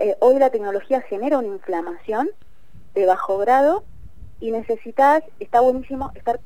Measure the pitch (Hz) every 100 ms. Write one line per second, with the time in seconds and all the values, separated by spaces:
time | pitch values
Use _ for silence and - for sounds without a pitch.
0 | 208 190 247 269 262 233 208 196 - 262
1 | - 196 254 285 220 196 - 339 339 349
2 | - 214 311 - - - - - - 196
3 | 185 185 - 196 208 262 285 392 - -
4 | - - - - 226 226 220 220 233 247
5 | 277 311 311 - - 240 254 254 - 262
6 | 269 - - 240